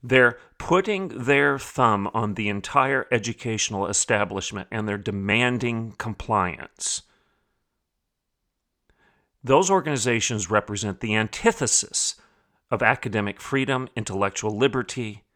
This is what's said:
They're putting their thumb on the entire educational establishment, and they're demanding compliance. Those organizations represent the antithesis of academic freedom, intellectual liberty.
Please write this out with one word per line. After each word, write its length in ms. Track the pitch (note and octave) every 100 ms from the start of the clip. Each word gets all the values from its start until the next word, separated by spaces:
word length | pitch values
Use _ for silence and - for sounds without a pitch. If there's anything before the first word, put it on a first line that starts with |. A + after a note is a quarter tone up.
They're 360 | A#2+ C3 B2 A#2 - _
putting 520 | - F3+ F#3+ F#3+ F#3+
their 500 | - B2 C#3+ C#3+ C#3
thumb 500 | - - - G#2 G2
on 200 | A2 G#2+
the 140 | G2 G#2
entire 580 | G2+ - C#3+ C3 C3+ -
educational 760 | A#2+ G#2+ A2 B2 A2 - G#2 F#2+
establishment, 800 | G2+ - A2 G2+ G2 - G#2 F#2
and 180 | A2 G#2+
they're 80 | G2+
demanding 1000 | G2+ G2+ G2 A2 B2 B2 A#2+ A#2 A2+ -
compliance. 1040 | A2+ G#2 - G#2+ F2+ D#2 - _ - - _ _ _ _ _ _ _ _ _ _ _ _ _ _ _ _ _ _ _ _ _ _ _ _
Those 280 | A#2+ C3+ F#3
organizations 800 | F#3+ D#3 C#3 A#2 A#2 - A2 E2+
represent 500 | G#2+ - G#2 G#2 F#2+
the 140 | A2+
antithesis 1000 | G#2+ A2 - A#3 A3 A#2+ - - - - - _ _ _ _ _
of 120 | G#2+
academic 580 | A2+ B2 B2 G#2+ G2+ -
freedom, 480 | - C#3 C3 C3 C3
intellectual 600 | - G#2+ G2 G2 - G#2+ G#2+
liberty. 680 | C3 B2+ - - A2+ G#2 _